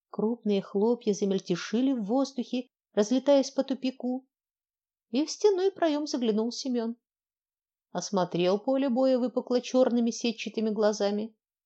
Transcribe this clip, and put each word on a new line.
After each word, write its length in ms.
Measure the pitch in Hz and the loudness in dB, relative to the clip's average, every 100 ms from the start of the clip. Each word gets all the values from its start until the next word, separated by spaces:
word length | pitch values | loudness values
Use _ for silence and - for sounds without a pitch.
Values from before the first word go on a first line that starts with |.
| _ | _
Крупные 520 | - 214 233 208 196 | -4 -4 -2 0 -2
хлопья 520 | 190 196 220 240 220 | 0 0 0 0 0
замельтешили 800 | 196 202 196 - 175 - 220 262 | 0 0 -2 -2 -4 -2 0 0
в 140 | 254 196 | 0 0
воздухе, 640 | 254 262 - 226 247 240 _ _ | 0 -2 -4 -6 -6 -8 _ _
разлетаясь 580 | - 214 254 262 277 262 | 0 2 2 4 4 4
по 120 | - | -2
тупику, 600 | 262 262 254 254 247 254 - _ _ _ _ _ _ _ _ | -2 -4 -6 -6 -6 -8 -10 _ _ _ _ _ _ _ _
и 140 | 247 311 | -4 -2
в 40 | |
стенной 420 | - 415 370 392 | 2 2 4 0
проём 360 | 392 330 294 302 | 0 0 0 -2
заглянул 440 | 294 233 208 233 | -2 0 0 -2
Семён. 440 | 240 277 240 226 233 _ _ _ _ _ _ _ _ _ | -4 -4 -4 -4 -8 _ _ _ _ _ _ _ _ _
Осмотрел 640 | 180 - 196 180 170 180 202 | -8 -2 -2 0 0 2 2
поле 320 | 233 269 277 | 0 0 0
боя 300 | 240 262 254 | 2 2 2
выпукло 420 | 247 254 - 247 | 0 -4 -2 -4
чёрными 500 | 247 254 254 240 233 | 0 2 4 2 0
сетчатыми 600 | 226 240 226 214 214 220 | 0 -4 -4 -8 -4 -2
глазами 640 | 214 214 208 202 208 220 _ _ _ | 2 0 2 -2 -2 -6 _ _ _